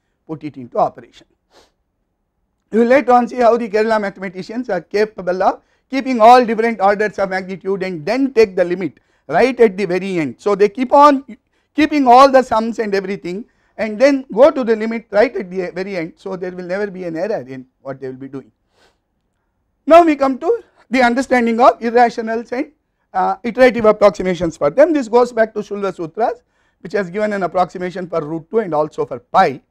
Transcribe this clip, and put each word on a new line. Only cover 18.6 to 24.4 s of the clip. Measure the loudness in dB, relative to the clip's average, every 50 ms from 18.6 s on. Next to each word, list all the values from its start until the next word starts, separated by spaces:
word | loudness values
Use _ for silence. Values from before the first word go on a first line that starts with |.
| _ _ _ _ _ _ _ _ _ _ _ _ _ _ _ _ _ _ _ _ _ _ _ _ 0
Now, | 6 6 6 6
we | 6 2
come | 0 0 -2 -2 -2
to | -2 -2 -2 -4 -4 _ _ _ _ -4
the | 0 2
understanding | 2 2 2 0 -2 0 0 0 2 0 2 4
of | 4 4 4 2
irrationals | -4 0 2 2 2 2 0 -4 -8 -6 -6 -8 -8 -8
and, | -8 -8 -10 -10 _ _ _ _ _ _ _ _
uh, | -4 -4 -2 -2 -4 -4 -6
iterative | -6 0 2 2 4 4 2 2
approximations | 2 4 4 4 2 2 2 -4 -4 -2 -2